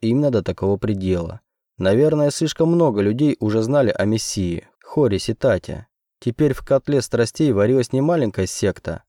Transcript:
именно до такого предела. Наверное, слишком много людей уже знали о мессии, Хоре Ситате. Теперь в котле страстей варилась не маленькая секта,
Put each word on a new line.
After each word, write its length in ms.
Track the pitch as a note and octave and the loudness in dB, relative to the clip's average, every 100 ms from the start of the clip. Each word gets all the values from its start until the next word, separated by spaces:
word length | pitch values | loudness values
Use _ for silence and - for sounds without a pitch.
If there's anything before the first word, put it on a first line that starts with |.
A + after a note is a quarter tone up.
именно 320 | A2+ B2+ D3 | 0 0 2
до 100 | A2+ | 0
такого 360 | F#2 F2+ G2 G2+ | -2 -4 -2 -2
предела. 640 | G#2+ G2 F#2 F2+ E2 - _ _ _ - | -2 -2 -2 -2 -4 -12 _ _ _ -4
Наверное, 520 | F#2+ A2 D3+ D3+ D3 | 2 4 4 2 0
слишком 400 | - D#3 - D#3+ | 0 -4 0 2
много 320 | E3+ D#3+ G#2 | 4 2 2
людей 340 | G2+ A#2 D3+ - | 0 2 0 0
уже 240 | G#2+ A2 | 0 0
знали 320 | A2+ C#3+ A#2+ - | 0 2 2 0
о 80 | |
мессии, 640 | G2 A2 - - F2+ E2+ - _ | 0 -2 -4 -4 -4 -6 -10 _
Хоре 380 | - - B2+ F#2+ | -6 0 2 0
Ситате. 680 | - A2 C3+ F#2 - - - _ _ _ | -4 -2 0 0 -4 -12 -14 _ _ _
Теперь 360 | B2 - D3 | -6 0 0
в 100 | C3 | -2
котле 380 | - C#3 - C#3+ | 0 -2 0 -2
страстей 500 | - A#2 A2+ - D#3 | 0 -2 -2 0 0
варилась 400 | G2+ G#2+ C3 A#2+ | 2 2 2 0
не 80 | C3 | 0
маленькая 460 | D3 E3+ A2+ F#2+ F#2 | 0 0 -2 -2 -4
секта, 580 | - G2+ - - E2 | -2 -2 -2 -8 -12